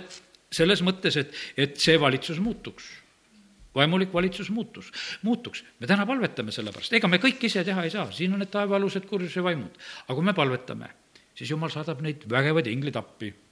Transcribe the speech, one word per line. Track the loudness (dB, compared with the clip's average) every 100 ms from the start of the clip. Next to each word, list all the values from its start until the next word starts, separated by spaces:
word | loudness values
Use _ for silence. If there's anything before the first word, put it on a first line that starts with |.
| 0 -18 -20 _ -6
selles | 2 4 4
mõttes, | 2 0 0 0
et, | -2 -6 -8
et | -2 -2 2
see | 6 6
valitsus | 6 2 -2 -2
muutuks. | -2 -4 -10 -16 -18 -20 -20 _ _ _ -20 _ -6 2
Vaimulik | 4 4 2
valitsus | 2 0 -2 -6
muutus, | -4 -6 -10 -16 -10 -10 -4
muutuks. | 0 0 -2 -12 -14 -8
Me | 0
täna | 2 2
palvetame | 0 -2 -2 -6
selle | -6 -8
pärast. | -8 0 2
Ega | 4
me | 4
kõik | 4 2 0
ise | 0
teha | 0 0 -2
ei |
saa. | -2 -6
Siin | -2 -2
on | 0
need | -2
taevaalused | -2 2 2 2 -2 -4
kurjuse | -4 -4 -2 0
vaimud. | 0 -4 -12 -18 -16 -6
Aga | 0
kui | 2
me |
palvetame, | 4 2 2 -4 -10 -12 -18 _ _ _ -12
siis | -6
Jumal | -4 -4
saadab | -6 -6 -4
neid | -4 -6 0
vägevaid | 2 4 4 2
inglid | -2 -2 -4
appi. | -8 -10 -12 -12 _